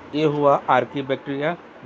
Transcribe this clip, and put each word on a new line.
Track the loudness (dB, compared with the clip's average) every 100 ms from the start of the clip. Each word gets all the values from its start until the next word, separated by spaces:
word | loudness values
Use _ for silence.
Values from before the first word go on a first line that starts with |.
| -8 -2
ये | 0
हुआ | 2 2 2 2
आर्की | 2 2 -8
बैक्टीरिया | -4 -6 -4 -4 -4 -6 -14 -20